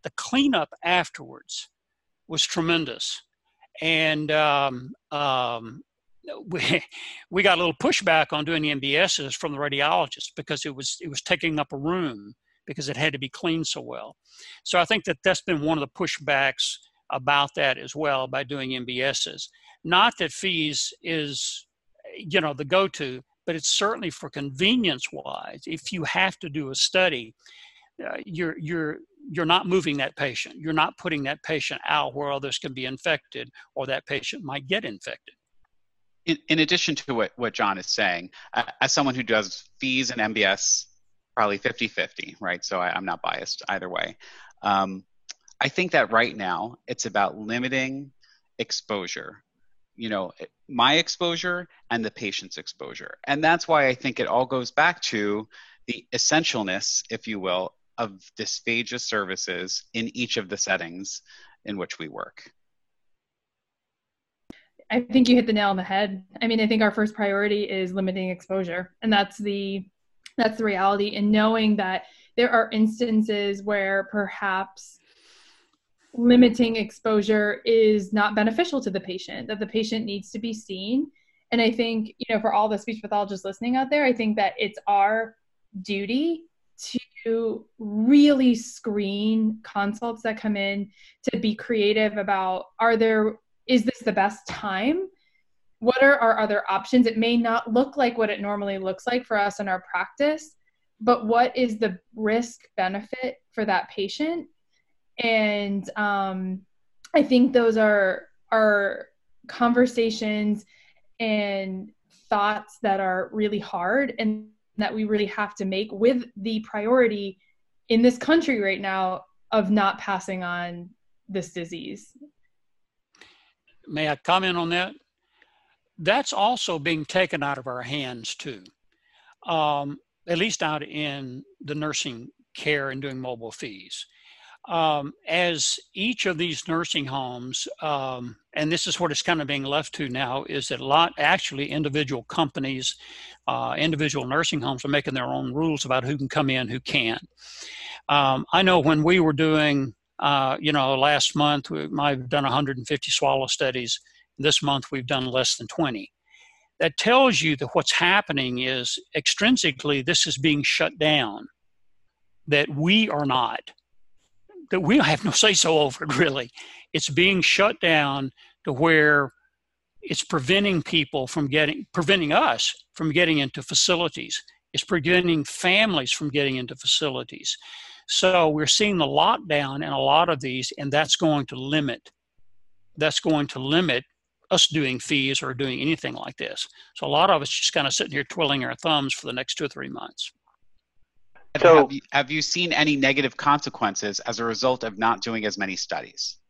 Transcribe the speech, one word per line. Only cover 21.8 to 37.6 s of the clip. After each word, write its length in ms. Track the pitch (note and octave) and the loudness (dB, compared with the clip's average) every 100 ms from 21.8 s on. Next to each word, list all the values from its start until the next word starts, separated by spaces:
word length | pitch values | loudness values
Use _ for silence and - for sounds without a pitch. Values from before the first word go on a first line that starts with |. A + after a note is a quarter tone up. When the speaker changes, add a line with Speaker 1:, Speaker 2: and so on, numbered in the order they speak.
| _ _ - - | _ _ -20 -16
Speaker 1:
you 240 | F3 F3+ | -2 0
know, 120 | D#3 | 0
the 100 | C3+ | -4
go-to, 580 | C#3+ F#3 G3 - C3+ B2+ _ _ | 0 2 2 -2 -8 -8 _ _
but 100 | - | -6
it's 140 | D#3+ - | -4 -2
certainly 420 | - G3+ A#3 F#3 | 0 0 -2 -8
for 180 | - D3 | -10 -12
convenience-wise. 1300 | D3 C#3+ C3+ G3 B3+ G3 C3 - C#2+ C2+ - - - - | -8 -10 0 2 2 0 -2 -8 -10 -10 -10 -10 -14 -10
If 260 | D#3+ - | -10 -8
you 100 | F#3 | -6
have 340 | D3 F3+ F#3+ - | -4 0 -2 -2
to 80 | E3+ | -8
do 220 | D3 C3+ | -6 -6
a 40 | |
study, 600 | C3+ - F#3 F#3 C3+ A2+ _ - - - _ _ - | -2 0 2 2 0 -8 _ -20 -20 -20 _ _ -14
uh, 120 | - - - | -10 -10 -10
you're, 320 | E3 E3 - | -4 -4 -4
you're, 380 | D3+ E3+ D3+ - - _ C#4+ | -6 -4 -4 -8 -16 _ -10
you're 160 | E3+ E3 | -4 2
not 220 | F3+ G3+ | 2 4
moving 280 | F#3 D#3+ C#3+ | 0 2 -2
that 180 | C3 - | -4 -2
patient. 400 | C#3 A2+ - - | -4 -4 -10 -10
You're 140 | D3+ | -2
not 260 | D#3 D#3+ - | 0 0 -2
putting 240 | F3+ D3+ | -6 -4
that 200 | C#3 D3 | -4 -8
patient 360 | - D#3 - C#3+ - | -6 -4 -4 -6 -2
out 280 | D3+ C#3+ C3 | 0 0 -6
where 160 | C#3+ | -6
others 260 | C#3 C3+ - | -6 -6 -8
can 140 | D3+ | -8
be 100 | C3 | -8
infected 640 | B2+ C3 F3+ D3+ _ B2 B2 - - - | -10 -6 -4 -4 _ -14 -14 -18 -14 -8
or 100 | C3+ | -6
that 200 | C3+ - | -6 -4
patient 360 | C#3+ - C#4 | -6 -6 -10
might 240 | D#3+ C#3 C3+ | -8 -8 -4
get 180 | G3 | -4
infected. 520 | G#3+ G2 - A#2+ - _ _ _ _ _ _ _ _ _ | -4 -12 -12 -14 -18 _ _ _ _ _ _ _ _ _
Speaker 2:
In, 140 | - D#3 - | -4 -4 0
in 100 | D#3+ | 0
addition 380 | D3+ F3+ - D3 | 2 2 0 -4
to 180 | - | -4
what, 180 | A#2+ G#2 - | -2 -2 -4
what 160 | A#2 | -6
John 260 | - | -2